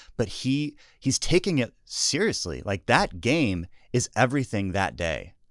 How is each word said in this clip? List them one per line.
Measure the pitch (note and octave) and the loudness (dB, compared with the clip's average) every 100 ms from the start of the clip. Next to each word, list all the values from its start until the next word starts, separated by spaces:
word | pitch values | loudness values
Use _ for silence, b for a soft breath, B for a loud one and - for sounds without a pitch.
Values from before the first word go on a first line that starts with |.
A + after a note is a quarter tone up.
| B - | B -4
But | A2 | -4
he, | - B2+ C#3 D3+ - b b | -2 0 0 -2 -8 b b
he's | C3+ C3 | -2 0
taking | - F3 G3 D3 | 4 4 4 0
it | A2+ - - | 0 -6 -12
seriously. | - - C#3+ G#3+ - F2+ C2+ - | -4 -2 2 0 -2 -6 -6 -4
Like, | G2+ - | -4 2
that | C3+ G3+ F2 | 2 2 -2
game | A#2 E3 A#2+ F2+ E2+ - - | 0 2 0 -2 -6 -14 -2
is | B2 - - | -2 0 2
everything | B2+ C#3 B2+ G#2 G2 | 2 2 -2 -2 -2
that | F#2+ F2+ A#1+ | 0 -2 -2
day. | E2+ B1+ G1+ - _ | -4 -4 -8 -20 _